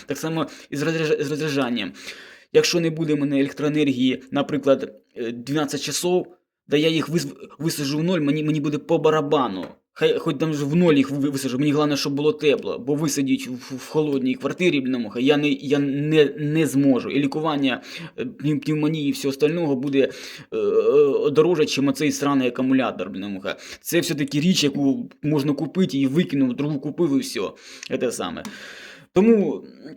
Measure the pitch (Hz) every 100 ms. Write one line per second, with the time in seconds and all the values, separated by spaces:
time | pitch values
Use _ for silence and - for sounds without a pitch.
0 | - 135 160 160 139 - - 143 151 160
1 | 156 151 143 147 156 139 123 120 95 -
2 | - - - - _ 156 156 175 165 156
3 | 156 147 143 139 139 - 147 151 139 123
4 | 127 123 - 139 139 143 135 135 - -
5 | _ 107 117 120 120 151 139 - - 135
6 | 175 180 - - _ _ - 143 160 160
7 | 139 165 139 - - - 156 151 139 151
8 | 170 180 143 151 151 151 147 147 - 165
9 | 156 156 143 151 120 95 82 - _ -
10 | 160 151 170 139 160 147 143 170 175 143
11 | 131 143 139 135 131 123 151 147 147 139
12 | 156 143 151 147 151 123 101 78 123 143
13 | 156 143 135 131 123 123 - 131 - 156
14 | 156 139 127 123 - - 180 147 127 127
15 | 110 117 135 147 147 135 143 143 143 143
16 | 151 156 139 151 147 156 147 135 139 123
17 | 113 131 139 151 156 143 135 120 - -
18 | 165 - 123 - 143 147 - 151 151 160
19 | 143 135 139 135 151 175 160 131 139 139
20 | 127 - - - - 110 104 107 107 139
21 | 143 113 135 143 160 160 147 135 139 131
22 | 151 135 143 139 123 - 131 131 117 95
23 | 95 95 104 95 98 - - - - 170
24 | - 135 139 147 175 170 143 147 139 120
25 | - - 147 151 143 139 156 185 190 139
26 | 135 147 175 143 131 120 147 143 139 -
27 | 170 135 - 113 92 - - - - 123
28 | 127 107 92 82 - - - - - -
29 | - 175 220 220 170 110 - 64 143